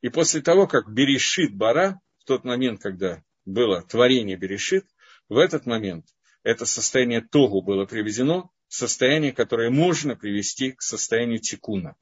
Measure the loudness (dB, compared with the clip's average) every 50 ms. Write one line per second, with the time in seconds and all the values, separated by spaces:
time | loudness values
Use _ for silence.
0 | -8 -4 -2 0 0 0 0 -2 2 4 6 6 6 4 2 0 0 0 0 2
1 | 2 2 2 0 0 -2 0 0 0 -2 0 0 2 2 4 4 2 0 -2 -6
2 | _ _ _ _ _ -2 -2 -2 0 -4 -4 -2 -2 -2 -2 -4 -8 -10 -8 -4
3 | -4 -6 -6 -6 _ _ _ _ _ -6 0 0 2 2 2 0 -2 _ 2 4
4 | 4 6 4 2 0 -2 -8 -8 -6 -8 -6 -6 -4 0 0 -2 -2 _ _ _
5 | _ _ -20 _ _ _ 2 2 4 4 2 -4 -4 -4 -4 -4 -4 -6 -8 -8
6 | -14 _ _ _ _ _ _ _ _ -2 -2 -2 -2 -6 -4 -4 -4 -2 0 0
7 | 0 2 0 -4 -4 _ 4 4 4 4 4 -2 -2 0 -2 -2 -2 -4 -6 -6
8 | -6 -6 -4 -2 0 0 0 -2 -4 -10 _ _ _ _ -8 -6 -4 -4 -2 0
9 | 2 2 2 2 0 -2 0 -2 -2 0 0 0 0 2 2 4 4 4 2 0
10 | -2 -4 -6 -4 -6 -4 -4 -2 -4 -4 -6 -4 -6 -6 -6 _ -10 -8 -6 -8
11 | -4 -2 -2 -2 0 -2 -4 -4 -4 -8 -10 -10 -8 -6 -6 -6 -6 -8 -12 _